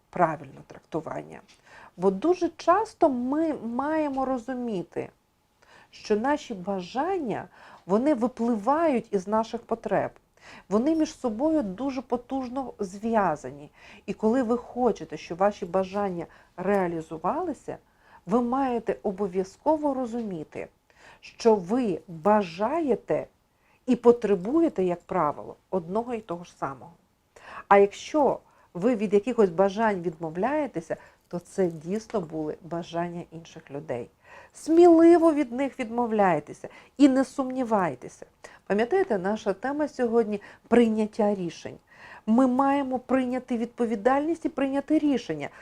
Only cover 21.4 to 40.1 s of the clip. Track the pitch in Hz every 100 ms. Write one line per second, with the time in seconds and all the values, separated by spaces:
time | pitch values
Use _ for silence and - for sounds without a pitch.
21.4 | 233 214 170 240 233 160 - 165 196 214
22.4 | 180 165 220 320 302 214 - 147 135 _
23.4 | _ _ _ _ - 240 240 240 208 202
24.4 | 190 320 320 - 185 170 - 185 151 -
25.4 | - - - 190 165 202 240 233 - 170
26.4 | 175 - 147 135 - _ _ _ _ -
27.4 | - - - 202 202 - - 302 247 -
28.4 | _ _ _ 180 208 233 208 202 226 233
29.4 | 196 165 196 196 226 196 175 160 160 165
30.4 | 233 302 269 - - 143 - _ - 175
31.4 | - - 185 165 160 214 - 214 156 160
32.4 | 151 - 160 170 170 165 175 175 - 165
33.4 | 165 160 - 139 156 120 113 _ _ -
34.4 | - - - 330 349 330 330 339 330 294
35.4 | 254 247 277 - 226 233 240 220 196 156
36.4 | - - - - - - 277 262 262 -
37.4 | 262 254 240 214 175 131 - - - _
38.4 | - - - 202 240 381 370 202 185 214
39.4 | 208 190 262 285 294 - 240